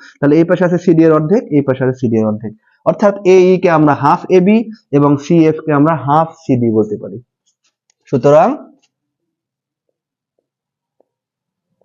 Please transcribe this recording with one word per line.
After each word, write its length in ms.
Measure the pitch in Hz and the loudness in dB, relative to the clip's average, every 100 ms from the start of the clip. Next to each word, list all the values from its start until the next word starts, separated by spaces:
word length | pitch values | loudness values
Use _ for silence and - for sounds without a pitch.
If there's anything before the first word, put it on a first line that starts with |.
| - _ | -18 _
তাহলে 160 | 143 151 | 0 2
এই 100 | 165 | 2
পাশে 140 | 175 | 0
আছে 140 | 180 175 | 0 0
সিডি 240 | - 165 | 0 2
এর 80 | 160 | 2
অর্ধেক, 300 | 156 156 214 - 147 | 2 0 -2 -2 -2
এই 60 | 139 | -2
পাশে 140 | 127 | -2
আছে 100 | 131 127 | -4 -4
সিডি 160 | 117 113 | -4 -2
এর 60 | 110 | -2
অর্ধেক। 220 | 107 110 - _ _ - | -6 -10 -18 _ _ -6
অর্থাৎ 280 | - 202 196 180 | -2 -2 0 2
এইই 220 | 185 180 185 | 4 4 2
কে 60 | 180 | 0
আমরা 240 | 156 151 | 2 2
হাফ 260 | 139 143 175 - | 0 0 -2 0
এবি 280 | 185 180 220 226 - _ 143 | 0 2 0 -2 -12 _ 0
এবং 140 | 143 143 | 0 0
সিএফ 320 | - 170 156 156 | 0 2 2 0
কে 60 | 160 | -2
আমরা 220 | 143 151 156 | 0 0 -2
হাফ 240 | 127 151 160 - | -2 -2 -2 -6
সিডি 240 | - 127 117 110 | -4 -2 0 0
বলতে 180 | 104 104 | -2 -6
পারি। 160 | 101 98 - _ _ _ _ _ _ _ _ | -12 -18 -20 _ _ _ _ _ _ _ _
সুতরাং 400 | 135 143 147 214 302 - _ _ _ _ _ _ _ _ _ _ _ _ _ _ _ _ _ _ _ _ _ _ _ _ _ _ _ _ _ _ _ | -2 2 2 2 -2 -12 _ _ _ _ _ _ _ _ _ _ _ _ _ _ _ _ _ _ _ _ _ _ _ _ _ _ _ _ _ _ _